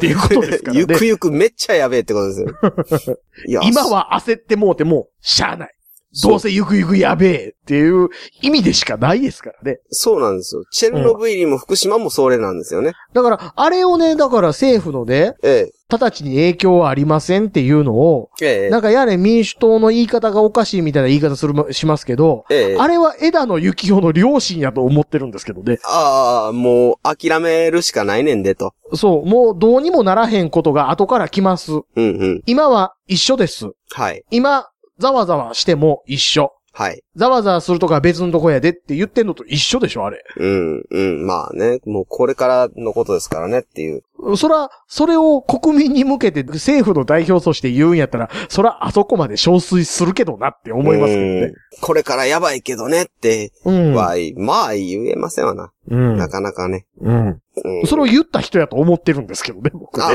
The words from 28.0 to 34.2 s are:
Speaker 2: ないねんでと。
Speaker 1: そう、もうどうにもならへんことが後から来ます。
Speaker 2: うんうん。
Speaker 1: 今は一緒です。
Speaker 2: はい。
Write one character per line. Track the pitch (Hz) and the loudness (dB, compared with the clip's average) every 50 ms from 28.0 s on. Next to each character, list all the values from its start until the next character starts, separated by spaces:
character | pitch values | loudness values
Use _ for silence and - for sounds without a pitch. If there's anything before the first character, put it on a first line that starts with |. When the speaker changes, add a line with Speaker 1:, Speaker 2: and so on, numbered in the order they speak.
| 104 | -2
Speaker 2:
な | 101 101 113 | 0 -2 0
い | 139 | 0
ね | 151 127 | 0 0
ん | 104 | 0
で | 95 98 95 | 0 -2 -2
と。 | - 95 95 - _ _ - - | -2 -4 -8 -8 _ _ -10 -6
Speaker 1:
そ | 156 - 202 170 147 147 | 0 2 2 2 2 0
う、 | |
も | 175 214 247 247 226 | 2 2 4 4 2
う | 202 165 | 2 2
ど | 208 226 240 | 2 4 4
う | 262 | 4
に | 285 339 | 2 2
も | 370 302 220 | 0 2 2
な | 190 185 | 2 2
ら | 220 233 | 2 0
へ | 233 214 196 | 0 0 -2
ん | 175 156 | -2 0
こ | - 170 | 0 0
と | - 156 | 0 2
が | 135 147 143 131 | 0 0 0 0
後 | 165 - 196 | 0 0 0
か | 190 254 233 | 0 2 -2
ら | 180 - | -2 -2
来 | - 196 | -2 0
ま | 190 190 185 | 0 0 0
す。 | 165 - - | -2 -4 -6
Speaker 2:
う | 156 | -6
ん | 151 - _ _ | -8 -8 _ _
う | 113 113 | 0 0
ん。 | 107 87 92 98 95 87 90 - | 0 0 0 -2 -2 -2 -2 -2
Speaker 1:
今 | - 247 277 311 285 | -2 0 2 4 4
は | 247 208 185 185 - _ _ | 2 2 0 -2 -6 _ _
一 | - 190 170 | -4 -2 -2
緒 | - - 262 | 0 0 2
で | 254 196 | 0 0
す。 | 156 - - 110 101 - _ _ _ | -2 -2 -10 -12 -14 -14 _ _ _
Speaker 2:
は | - - 123 95 | -8 -6 -6 -6
い。 | 80 - | -6 -8